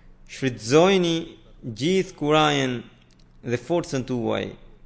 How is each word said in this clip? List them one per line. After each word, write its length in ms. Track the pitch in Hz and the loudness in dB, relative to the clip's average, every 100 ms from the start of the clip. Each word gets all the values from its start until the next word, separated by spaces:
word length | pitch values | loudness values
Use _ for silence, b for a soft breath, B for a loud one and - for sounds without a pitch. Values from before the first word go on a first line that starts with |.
| b b - | b b -20
"Shfrytëzojini 880 | - 135 113 110 143 180 196 175 165 165 - - - 131 | -4 -4 -4 2 6 6 4 2 -2 -6 -14 -20 -16 -12
gjithë 500 | 107 143 190 175 - | -4 0 0 -2 -4
kurajen 680 | 147 156 151 143 131 123 - - _ - - - | 0 2 4 2 0 -4 -10 -20 _ -20 -20 -16
dhe 140 | 135 120 | -6 -4
forcën 480 | - 170 160 139 120 | -2 -2 -2 -4 -4
tuaj 400 | 123 110 107 101 - - - | -4 -2 -2 -4 -10 -20 -20